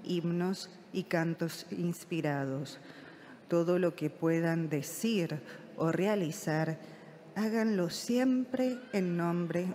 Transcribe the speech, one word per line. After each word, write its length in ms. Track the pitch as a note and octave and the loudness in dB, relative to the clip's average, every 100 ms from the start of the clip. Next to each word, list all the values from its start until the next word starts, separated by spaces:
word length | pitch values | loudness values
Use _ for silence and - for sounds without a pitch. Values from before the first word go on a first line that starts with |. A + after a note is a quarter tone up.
himnos 680 | - F3 E3+ F3 F#3 F#3+ - - - | -4 -2 0 2 0 -2 -6 -16 -6
y 120 | F#3 | -6
cantos 640 | - E3+ E3 D#3+ E3 - - | 0 0 2 0 -2 -4 -8
inspirados. 1080 | - E3+ E3+ - E3 D3+ C#3+ C#3 C3+ - - - - - - - - - | -2 -2 -2 -4 -2 0 0 0 -4 -6 -10 -16 -18 -18 -18 -20 -20 0
Todo 320 | E3+ E3+ F3+ | 2 4 4
lo 160 | F3+ D#3+ | 2 2
que 140 | D3+ | -4
puedan 580 | - E3 E3 E3 E3 D#3+ | 0 2 4 4 2 2
decir 720 | D3+ - - A3+ G#3+ E3 D3+ - - - - | -2 -2 -2 2 2 2 -2 -8 -16 -16 -2
o 160 | D#3+ | 2
realizar, 840 | D#3+ G3 G#3 D#3 - - D#3 D#3+ D#3 - - - - - - | 2 2 2 0 -2 0 2 2 -2 -8 -18 -18 -20 -10 -2
háganlo 540 | A3 A3+ A3 G3 E3+ | 0 2 2 2 0
siempre 840 | - - A#3+ C4 B3+ B3+ B3+ B3+ B3 - | -2 0 2 4 2 0 0 0 0 -2
en 240 | G3+ F3+ F3 | 0 2 2
nombre 520 | E3+ F3 E3+ E3+ F#3 | 2 2 0 0 0